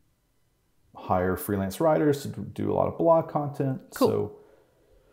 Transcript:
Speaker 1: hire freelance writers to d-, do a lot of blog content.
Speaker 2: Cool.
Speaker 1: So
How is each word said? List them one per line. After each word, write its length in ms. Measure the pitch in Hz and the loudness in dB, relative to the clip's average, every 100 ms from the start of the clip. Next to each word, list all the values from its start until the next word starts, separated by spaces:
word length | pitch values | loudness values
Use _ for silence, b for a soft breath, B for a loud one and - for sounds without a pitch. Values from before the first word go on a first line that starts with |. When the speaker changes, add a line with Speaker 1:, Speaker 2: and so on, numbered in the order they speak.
| _ _ _ _ _ _ _ _ _ - | _ _ _ _ _ _ _ _ _ -12
Speaker 1:
hire 400 | - 92 92 90 | -2 0 2 0
freelance 440 | - 98 95 - | -2 -2 -2 0
writers 420 | 160 160 156 139 | 2 4 2 0
to 60 | 107 | -4
d-, 140 | - 98 | -10 -10
do 180 | - 101 | -6 -2
a 20 | |
lot 140 | 92 92 | 0 0
of 100 | - | 2
blog 300 | 165 165 160 | 4 4 2
content. 520 | 151 143 135 135 131 - | -4 -4 -2 -4 -4 -6
Speaker 2:
Cool. 140 | - 254 | 0 2
Speaker 1:
So 240 | 104 104 - b b b b b b b | 2 -2 -8 b b b b b b b